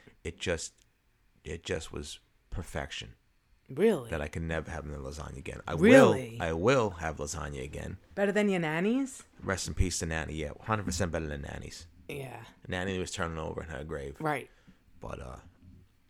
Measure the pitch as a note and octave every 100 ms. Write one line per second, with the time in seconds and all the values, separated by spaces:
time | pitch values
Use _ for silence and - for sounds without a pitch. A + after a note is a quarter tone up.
0 | - - D#2+ - F#2 E2 - - _ _
1 | _ _ _ _ - E2 - F2 - C#2+
2 | D2 - _ _ _ - - D#2+ C2+ -
3 | A2 - _ _ _ _ - C3+ A3+ E3+
4 | A#2 E2 D2 D#2+ E2 D#2+ D#2 D#2+ D2 D2
5 | C2+ D2 C#2 C2 - - - D3+ G3+ C4+
6 | - G2+ - A2+ E2+ E2 G#2+ C3+ G#2+ E2
7 | D#2+ D2+ D2 D#2 D2 C#2+ C#2 D2 D2+ F#2+
8 | - - G3+ G3+ G#3 F#3 D#3 D#3+ G3+ B3+
9 | C4+ - - - - F#2+ - D#2 F2+ -
10 | E2 D#2+ D2+ D#2 D2 - - G#2+ G2 F#2
11 | F#2 E2 D#2 D2 C#2 D2 - - - -
12 | - C#3+ C3 A2+ A2 - - F#2 F#2+ F#2
13 | E2+ - E2+ D#2+ D#2+ D#2+ D#2 C#2 D#2 D2+
14 | C#2 C#2 D#3 C#3 - - - - _ -
15 | - - B1 B1+ - - - - - _